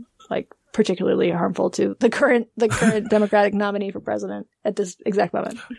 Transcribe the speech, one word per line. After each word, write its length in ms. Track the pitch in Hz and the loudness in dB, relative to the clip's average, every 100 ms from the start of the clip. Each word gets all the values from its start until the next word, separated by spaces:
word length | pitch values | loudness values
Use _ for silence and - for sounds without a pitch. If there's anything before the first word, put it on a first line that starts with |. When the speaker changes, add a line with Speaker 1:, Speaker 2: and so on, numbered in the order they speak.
| - _ - | -6 _ -8
Speaker 1:
like, 200 | - - - _ | -8 -8 -16 _
particularly 580 | - 208 180 170 156 175 | 0 0 0 2 2 2
harmful 380 | 170 196 185 180 | 0 -2 0 -2
to 260 | - 196 202 | 0 -2 0
the 80 | 233 | 0
current, 380 | - 294 240 226 - | 2 2 2 0 -2
the 100 | 226 | 0
current 420 | - 226 214 220 | 2 2 2 2
Speaker 2:
<laughs> 0 | |
Speaker 1:
Democratic 440 | 214 208 214 202 | 2 4 4 4
nominee 380 | 202 202 202 196 | 2 -2 -2 -6
for 100 | - | -8
president 440 | - 208 196 202 - _ 214 | -6 -6 -6 -10 -14 _ -4
at 100 | 208 | -2
this 220 | 185 - - | -4 -6 -2
exact 280 | 196 - | 0 0
moment. 240 | 202 - 233 - | -2 -6 -8 -14